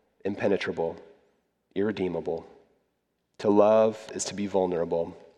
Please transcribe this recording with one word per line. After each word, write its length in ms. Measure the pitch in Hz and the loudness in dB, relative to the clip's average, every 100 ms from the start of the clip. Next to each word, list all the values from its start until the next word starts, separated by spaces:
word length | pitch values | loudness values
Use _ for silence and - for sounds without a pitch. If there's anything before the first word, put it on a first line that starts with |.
| _ _ 98 | _ _ -8
impenetrable, 680 | 101 117 - - 85 82 85 - - _ _ _ _ _ | -4 0 0 -2 -4 -4 -6 -16 -20 _ _ _ _ _
irredeemable. 720 | 92 104 98 92 82 78 82 - - _ _ _ _ _ _ _ - | -2 -2 -2 -4 -4 -4 -6 -8 -20 _ _ _ _ _ _ _ -4
To 100 | 107 | 2
love 500 | 104 104 110 110 110 - | 6 6 6 4 0 -10
is 100 | - - | -10 -8
to 80 | |
be 120 | 98 101 | -6 -2
vulnerable." 680 | 98 90 85 82 85 85 85 - | 0 0 0 -2 -2 -4 -8 -20